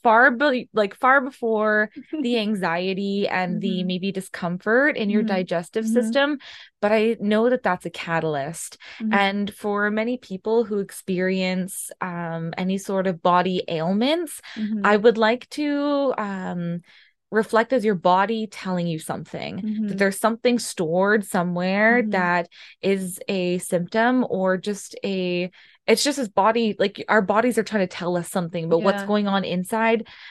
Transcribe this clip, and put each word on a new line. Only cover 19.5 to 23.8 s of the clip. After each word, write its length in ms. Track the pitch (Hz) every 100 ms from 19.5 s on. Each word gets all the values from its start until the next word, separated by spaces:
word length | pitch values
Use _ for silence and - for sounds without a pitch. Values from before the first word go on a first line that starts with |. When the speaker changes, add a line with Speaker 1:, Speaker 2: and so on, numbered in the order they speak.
| -
Speaker 1:
that 60 | 214
Speaker 2:
Mm-hmm. 300 | 214 208 196
Speaker 1:
there's 220 | 196 196
something 400 | 220 226 247 240
stored 680 | - - 160 175 196 214 202
somewhere 720 | 185 175 175 185 196 220 240
Speaker 2:
Mm-hmm. 100 | 220
Speaker 1:
that 380 | 196 180 175 175 - - -
is 400 | 190 196 185 - -
a 300 | 196 180 180
symptom 680 | - 175